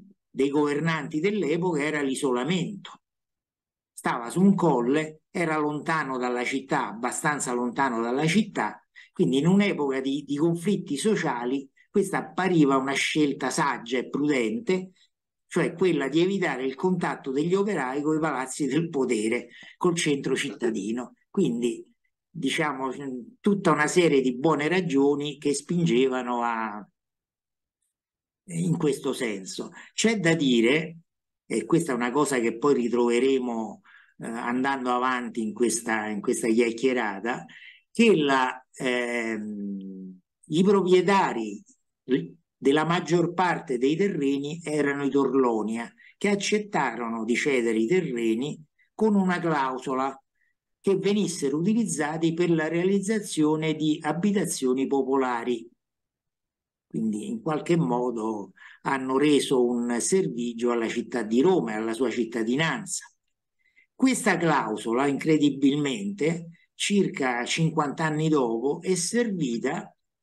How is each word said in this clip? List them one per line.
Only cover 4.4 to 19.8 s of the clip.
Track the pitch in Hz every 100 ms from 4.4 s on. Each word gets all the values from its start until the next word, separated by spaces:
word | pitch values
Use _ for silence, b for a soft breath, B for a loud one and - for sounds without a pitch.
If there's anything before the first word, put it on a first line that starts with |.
un | 196
colle | 175 170 127 120 151 156 - _ 185
era | 165 156
lontano | 151 147 143 160 139 127
dalla | 123 123
città, | 120 135 - 147 110
abbastanza | 104 123 - 156 143 -
lontano | 123 123 127 135 113
dalla | 117 131
città, | 160 190 - 139 107 - _ B B
quindi | - 147 131
in | 160
un'epoca | 196 202 156 143 135
di, | 131 139
di | - 143
conflitti | 170 170 202 175 - 143
sociali | 214 190 151 123 120 139 - b b
questa | 208 175 143
appariva | - - 185 170 139 135
una | 135
scelta | 135 - 156 147 - 131
saggia | 143 143 120 117 123
e | -
prudente, | 135 147 135 110 117 117 185 185 b b _ _ _ _
cioè | 180 143
quella | - 185 156 135
di | 151
evitare | 185 196 170 127
il | 135 135
contatto | 185 180 170 135 139
degli | 131 165
operai | 190 202 180 127 139
coi | 147 156
palazzi | 156 131 131 - 139
del | 143 165
potere, | 147 120 113 110 120 - B B
col | B